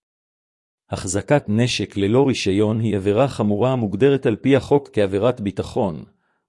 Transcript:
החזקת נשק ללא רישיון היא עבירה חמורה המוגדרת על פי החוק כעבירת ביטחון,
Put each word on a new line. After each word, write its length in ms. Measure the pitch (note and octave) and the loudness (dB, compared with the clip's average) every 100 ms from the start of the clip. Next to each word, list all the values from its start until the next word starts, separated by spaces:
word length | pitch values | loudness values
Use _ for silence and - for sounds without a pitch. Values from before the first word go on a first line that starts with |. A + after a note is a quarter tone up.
| _ _ _ _ _ _ _ _ - | _ _ _ _ _ _ _ _ -12
החזקת 560 | G2 F#2+ G2 - D3 - | -8 -6 -4 0 0 2
נשק 500 | G#2+ A#2+ - C3+ G#2 | 0 0 -2 -6 -2
ללא 300 | G2 A#2+ C#3 | 0 2 2
רישיון 520 | - G2+ G2 G#2+ A2 | 0 0 0 2 0
היא 160 | A2+ G2 | -2 -2
עבירה 320 | G2 G#2 C3+ | 0 2 0
חמורה 440 | - G#2+ G#2 B2+ | 0 -2 0 0
המוגדרת 540 | C3 G#2+ G2 C#3 C#3 C3 | 0 -2 2 2 2 0
על 100 | G#2 | -2
פי 200 | C3 C3+ | 2 2
החוק 340 | - C#3+ C#3 | 2 0 0
כעבירת 480 | G#2+ G2+ G2 A#2 A#2+ | -2 0 2 0 0
ביטחון, 600 | G2 - E2 C3 G2+ D2+ - _ _ _ | -4 -6 -6 -2 -4 -4 -14 _ _ _